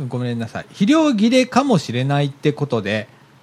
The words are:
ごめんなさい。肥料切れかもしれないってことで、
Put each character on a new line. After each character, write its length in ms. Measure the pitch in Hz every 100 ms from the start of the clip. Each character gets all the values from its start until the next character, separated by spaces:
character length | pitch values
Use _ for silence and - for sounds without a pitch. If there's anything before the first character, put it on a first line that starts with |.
| 127
ご 100 | 123
め 140 | 123
ん 60 | 117
な 100 | 113
さ 120 | 92
い。 20 |
肥 220 | - - 202
料 280 | 320 302
切 160 | 214 226
れ 160 | 254 247
か 160 | 233
も 160 | 277 196
し 140 | -
れ 120 | 123
な 180 | 135 143
い 40 | 143
っ 40 |
て 220 | - 151
こ 140 | 147 143
と 140 | 113
で、 280 | 98 107 - - - -